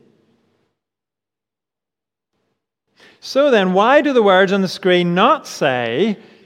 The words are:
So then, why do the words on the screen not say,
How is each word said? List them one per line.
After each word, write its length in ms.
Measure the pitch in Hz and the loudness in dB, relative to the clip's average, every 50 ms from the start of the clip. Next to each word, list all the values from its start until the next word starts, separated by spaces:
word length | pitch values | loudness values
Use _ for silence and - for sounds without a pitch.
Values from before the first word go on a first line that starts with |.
| _ _ _ _ _ _ _ _ _ _ _ _ _ _ _ _ _ _ _ _ _ _ _ _ _ _ _ _ _ _ _ _ _ _ _ _ _ _ _ _ _ _ _ _ _ _ _ _ _ _ _ _ _ _ _ _ _ _ _ _ _ - _ _ | _ _ _ _ _ _ _ _ _ _ _ _ _ _ _ _ _ _ _ _ _ _ _ _ _ _ _ _ _ _ _ _ _ _ _ _ _ _ _ _ _ _ _ _ _ _ _ _ _ _ _ _ _ _ _ _ _ _ _ _ _ -20 _ _
So 320 | - - - 262 285 294 | -16 -6 -2 -2 0 2
then, 220 | 247 208 190 185 185 | 2 2 0 0 0
why 260 | 190 208 233 277 302 | 0 2 2 2 2
do 140 | 262 294 269 | 2 2 0
the 100 | 247 214 | 2 2
words 300 | 196 185 185 196 180 196 | 4 4 2 2 2 0
on 80 | 196 | -2
the 80 | 190 175 | -4 -4
screen 440 | - - - 185 180 180 175 175 175 | -6 -4 -2 0 0 0 0 0 0
not 320 | 180 202 262 311 - - | 0 0 0 0 -2 -4
say, 720 | - - - 170 143 127 123 120 113 117 139 196 226 196 - - - - _ _ | -10 -10 -4 -4 -2 -2 -2 -4 -4 -4 -2 -2 -2 -4 -6 -10 -20 -20 _ _